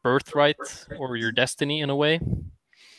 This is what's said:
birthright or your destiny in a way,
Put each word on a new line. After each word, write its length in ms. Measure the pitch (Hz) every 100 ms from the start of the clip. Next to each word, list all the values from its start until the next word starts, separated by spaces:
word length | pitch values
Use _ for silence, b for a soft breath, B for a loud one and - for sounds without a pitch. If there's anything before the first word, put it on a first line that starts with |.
birthright 840 | 123 135 - 147 147 147 - - - -
or 180 | 131 117
your 160 | 113
destiny 480 | 117 127 - 143 151
in 100 | 143
a 60 | 139
way, 240 | 147 165 - - - - _ b b